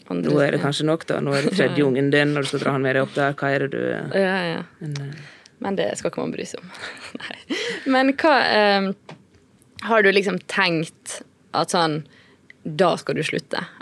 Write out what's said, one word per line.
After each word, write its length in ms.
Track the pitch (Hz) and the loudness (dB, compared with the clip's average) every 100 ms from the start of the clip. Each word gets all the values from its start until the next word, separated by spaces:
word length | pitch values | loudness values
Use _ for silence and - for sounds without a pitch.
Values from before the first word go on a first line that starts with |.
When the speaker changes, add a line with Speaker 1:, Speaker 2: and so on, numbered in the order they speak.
| - | -8
Speaker 1:
Andre 220 | 175 165 | -2 2
Speaker 2:
nå 80 | 147 | 4
er 100 | 143 | 4
det 60 | - | 2
Speaker 1:
ja. 40 | - | 0
Speaker 2:
kanskje 200 | 139 151 | 0 0
nok 180 | 165 - | 0 0
da, 140 | - | -2
nå 160 | 143 139 | 0 0
er 80 | |
det 80 | 143 | 2
Speaker 1:
<laughs> 60 | 185 | 2
Speaker 2:
tredje 200 | 131 135 | 2 4
Speaker 1:
Ja. 80 | 143 | 2
Speaker 2:
ungen 240 | 127 143 | 4 4
din, 220 | 147 147 | 4 4
når 80 | 147 | 2
du 60 | 135 | -2
skal 120 | 139 | -2
dra 120 | 135 | 0
han 100 | 139 | 0
med 140 | 135 135 | 2 2
deg 80 | |
opp 100 | 135 | 0
der, 200 | - 139 | 0 -2
hva 160 | 143 139 | 0 0
er 60 | 139 | 0
det 120 | 135 | 0
du, 460 | 120 123 117 147 190 | -2 -2 -4 -2 0
Speaker 1:
Ja, 200 | 190 190 | 0 0
ja. 200 | 175 165 175 - | -2 -6 -8 -12
Speaker 2:
men, 160 | 156 143 | -8 -8
eh, 220 | 139 147 147 - - _ | -8 -12 -18 -20 -20 _
Speaker 1:
Men 160 | 202 190 | -4 -2
det 220 | 160 - | -2 -4
skal 100 | - | -6
ikke 80 | - | -4
man 80 | - | -6
bry 120 | - - | -6 -10
seg 140 | - | -12
om. 80 | 180 - - - | -16 -16 -14 -14
<laughs> 220 | - - | -14 -14
Nei. 160 | - - - 370 453 415 294 | -12 -14 -8 -6 -6 -6 0
Men 280 | 262 269 | 2 2
hva, 200 | 277 330 269 - | 2 4 4 4
ehm, 480 | 214 208 202 196 196 - - _ _ _ _ _ - | 4 4 4 0 -4 -12 -20 _ _ _ _ _ -12
har 180 | - 226 | 0 4
du 80 | 196 | 4
liksom 280 | 196 190 180 - | 4 2 -2 -4
tenkt 720 | - 185 165 165 - - - - _ _ | 0 2 0 -2 -8 -14 -14 -14 _ _
at 160 | - 156 | -2 0
sånn, 300 | 185 165 151 151 - - _ - - - | 2 0 0 -6 -16 -20 _ -20 -14 -6
da 300 | 151 180 - | 2 2 2
skal 200 | - - | -2 -2
du 60 | |
slutte? 400 | 156 - - - - - | -2 -4 -4 -6 -8 -6